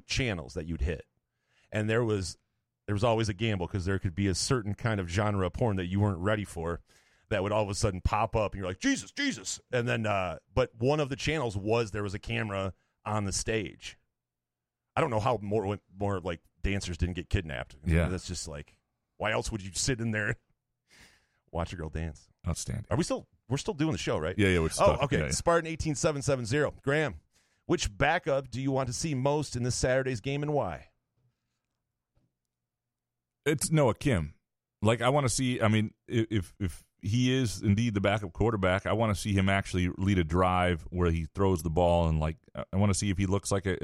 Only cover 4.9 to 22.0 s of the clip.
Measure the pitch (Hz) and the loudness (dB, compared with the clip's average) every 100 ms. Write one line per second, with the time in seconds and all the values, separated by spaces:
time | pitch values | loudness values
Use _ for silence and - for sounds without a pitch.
4.9 | 104 85 92 107 101 90 - 120 95 90 | -2 0 0 2 2 0 0 0 0 0
5.9 | 98 104 85 95 107 98 85 82 82 - | 2 2 2 0 -2 -2 -6 -6 -6 -10
6.9 | _ _ _ - 104 98 104 98 98 107 | _ _ _ -4 -2 2 2 0 0 0
7.9 | 90 - 107 113 113 101 98 92 92 269 | 0 0 0 0 0 0 -2 -6 -2 -2
8.9 | 262 294 - 285 135 92 - _ 123 120 | -2 -4 -4 -4 -4 -8 -10 _ -2 0
9.9 | 117 107 98 90 78 - 127 123 113 127 | 0 0 0 -2 -6 -4 -2 -2 0 0
10.9 | 156 135 135 143 156 120 98 101 117 110 | 2 0 -4 -2 -2 -2 -4 0 0 0
11.9 | 107 101 101 - 117 110 98 95 - _ | -4 -6 -8 -6 -6 -4 -4 -4 -8 _
12.9 | _ 104 107 101 92 - 110 80 - - | _ -6 -2 -2 -2 -2 -2 -4 -10 -18
13.9 | - _ _ _ _ _ _ _ _ _ | -18 _ _ _ _ _ _ _ _ _
14.9 | - 151 110 127 107 101 107 98 101 _ | -2 0 0 0 -2 0 0 0 -4 _
15.9 | 95 101 95 87 87 _ _ 98 98 90 | -6 -2 -2 -4 -6 _ _ -4 -2 -4
16.9 | 82 87 87 - 104 80 62 - - 85 | -2 -2 -2 -2 -2 -2 -8 -10 -6 2
17.9 | 82 78 90 - 85 82 73 - _ _ | 4 4 -2 -6 -8 -8 -12 -14 _ _
18.9 | _ _ - 104 117 - 107 95 - - | _ _ -6 -2 -2 -2 -6 -6 -4 -2
19.9 | 117 113 107 104 - _ _ _ _ _ | -2 -2 -2 -2 -4 _ _ _ _ _
20.9 | - - _ _ _ _ 85 82 85 78 | -20 -20 _ _ _ _ -6 -6 -6 -8
21.9 | 78 | -6